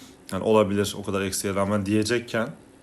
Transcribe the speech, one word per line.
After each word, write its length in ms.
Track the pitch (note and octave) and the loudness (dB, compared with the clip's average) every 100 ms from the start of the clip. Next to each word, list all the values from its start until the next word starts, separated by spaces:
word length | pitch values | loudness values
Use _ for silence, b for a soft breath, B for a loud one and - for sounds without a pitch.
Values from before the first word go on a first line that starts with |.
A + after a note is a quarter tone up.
| B B - | B B -10
Yani 120 | F#2+ | -4
olabilir 520 | A2 A2 G#2 G2+ G2 - | 2 4 4 2 -2 -4
o 40 | |
kadar 180 | G2+ G2 | -4 -2
eksiğe 340 | F#2+ F#2 G2+ G2 | -2 -4 -2 0
rağmen 300 | G2 G#2 G2 | 0 0 2
diyecekken 640 | G#2+ G#2 A#2+ A#2 A2+ A2 - - - | 2 2 0 -2 -4 -4 -8 -20 -20